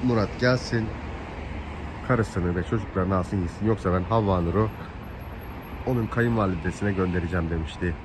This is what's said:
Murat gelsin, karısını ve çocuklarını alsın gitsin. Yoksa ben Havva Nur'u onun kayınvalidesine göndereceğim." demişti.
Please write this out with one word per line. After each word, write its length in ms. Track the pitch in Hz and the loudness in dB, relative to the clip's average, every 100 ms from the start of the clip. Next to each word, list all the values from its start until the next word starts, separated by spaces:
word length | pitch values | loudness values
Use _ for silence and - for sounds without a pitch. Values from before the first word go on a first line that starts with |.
Murat 360 | 127 117 98 - | 4 4 2 2
gelsin, 460 | 123 127 - 120 110 - - - - - - - - - - - - | 2 2 2 0 0 -4 -8 -8 -10 -10 -8 -8 -8 -10 -10 -10 2
karısını 480 | 120 104 98 87 87 | 2 2 0 0 0
ve 60 | |
çocuklarını 540 | 85 117 - 98 92 95 | 0 -2 0 0 2 2
alsın 260 | 87 98 | 2 0
gitsin. 240 | 85 - 107 | -2 0 0
Yoksa 260 | 107 95 | 2 2
ben 100 | 90 | 0
Havva 380 | 90 113 101 92 | 2 2 4 2
Nur'u 280 | 85 92 110 - - - - - - - - - - - 123 | 4 2 2 -2 -10 -10 -12 -10 -10 -10 -10 -12 -10 -6 -2
onun 200 | 123 107 | 0 0
kayınvalidesine 840 | - 117 113 98 90 85 82 104 | 2 2 4 2 2 -2 0 0
göndereceğim." 580 | 95 92 87 82 87 82 | 2 2 2 0 0 0
demişti. 440 | 82 80 - 90 80 | -2 -4 -2 -2 -2